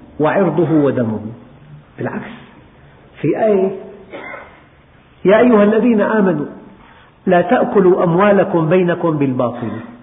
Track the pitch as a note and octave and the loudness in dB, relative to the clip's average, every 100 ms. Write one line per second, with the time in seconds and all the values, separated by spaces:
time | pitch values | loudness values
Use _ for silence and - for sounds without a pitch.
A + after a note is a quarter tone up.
0 | - - D3+ C#3+ F3+ D3+ D3+ D#3 C#3 B2 | -14 -4 -2 0 0 0 0 2 0 0
1 | A2 G#2+ G#2+ A#2 - - - - - - | -4 -6 -10 -16 -20 -20 -20 -20 -20 -12
2 | A#2+ - - - - - - - - - | -10 -10 -12 -18 -20 -20 -20 -20 -20 -20
3 | - - D3 - A3 G3 F#3+ - - - | -20 -6 -4 -2 0 0 -2 -4 -14 -20
4 | - - - - - - _ _ _ _ | -20 -18 -18 -18 -20 -20 _ _ _ _
5 | _ _ F3+ A3 B3 G#3+ G#3 A3 A#3+ G#3+ | _ _ 2 4 4 4 4 2 2 2
6 | G3 G#3+ F#3+ D#3 C#3+ - - - - - | 0 0 0 -2 -6 -12 -20 -20 -20 -20
7 | _ _ - F3 F3+ B3 - G3+ F3+ F#3+ | _ _ 0 0 2 0 0 2 4 4
8 | F3+ E3 G#3 G3 F3+ E3+ D#3 F#3 F3 E3+ | 2 2 4 2 2 0 0 2 0 -2
9 | E3+ D3+ C#3 B2+ A#2+ - A2 G2+ - - | -2 -2 -2 -2 -4 -6 -10 -10 -14 -20